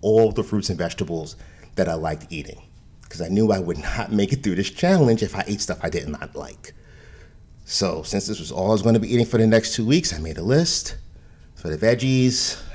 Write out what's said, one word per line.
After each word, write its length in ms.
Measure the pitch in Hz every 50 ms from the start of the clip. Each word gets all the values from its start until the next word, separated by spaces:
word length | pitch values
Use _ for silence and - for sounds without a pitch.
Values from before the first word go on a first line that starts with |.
all 300 | - 104 110 113 113 110
the 120 | 101 113 104
fruits 240 | - 107 104 92 -
and 100 | 92 78
vegetables 560 | 90 87 - - 98 80 85 80 78 - - - - - - - - - -
that 120 | - 92 82
I 60 | 82
liked 320 | 80 80 80 78 76 - -
eating, 300 | 85 78 71 - - - - - - - - - - - - -
'cause 140 | - -
I 60 | 87 82
knew 220 | 95 208 220 214
I 80 | 202 -
would 200 | 87 85 85 -
not 340 | - - - 113 101 -
make 200 | 107 101 101 98
it 100 | - -
through 140 | - 104 90
this 140 | 90 98 -
challenge 520 | - - - 175 190 175 143 120 113 107
if 120 | 107 90 -
I 100 | 98 -
ate 160 | - 104 98
stuff 160 | - - 87 -
I 60 | - 82
did 200 | 76 87 73 73
not 280 | 76 - - 73 -
like. 380 | - 67 65 - - - - - - - - - - - - - - - - - - - - - - -
So 380 | - - - 101 90 80 80
since 240 | 78 - - 101 -
this 120 | - 107 -
was 140 | 80 -
all 160 | - 82 95 101
I 40 |
was 100 | 110 104
gonna 160 | 101 117 113 113
be 140 | 110 -
eating 120 | 120 117 117
for 140 | 113 - 110
the 80 | 113
next 280 | 110 110 113 110 - -
two 120 | - 110
weeks, 260 | 113 139 180 156 -
I 60 | - 76
made 180 | 78 82 76
a 60 | -
list. 540 | 82 107 131 156 170 165 - - - - - - - - - - - - - - - - -
For 140 | - - -
the 100 | - -
veggies, 760 | 107 113 120 117 127 131 131 131 127 127 127 - - - - - - -